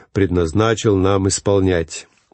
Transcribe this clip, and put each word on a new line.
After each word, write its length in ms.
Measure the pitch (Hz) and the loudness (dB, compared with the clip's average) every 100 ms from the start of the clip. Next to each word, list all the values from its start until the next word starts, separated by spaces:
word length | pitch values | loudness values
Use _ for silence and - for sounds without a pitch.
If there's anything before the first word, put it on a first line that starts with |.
| - | -8
предназначил 840 | - 95 90 82 98 110 110 113 98 | -2 0 0 0 0 0 0 0 2
нам 320 | 95 101 95 | 2 0 0
исполнять». 800 | - - 101 95 87 80 - - _ _ | -2 0 0 2 0 -2 -10 -20 _ _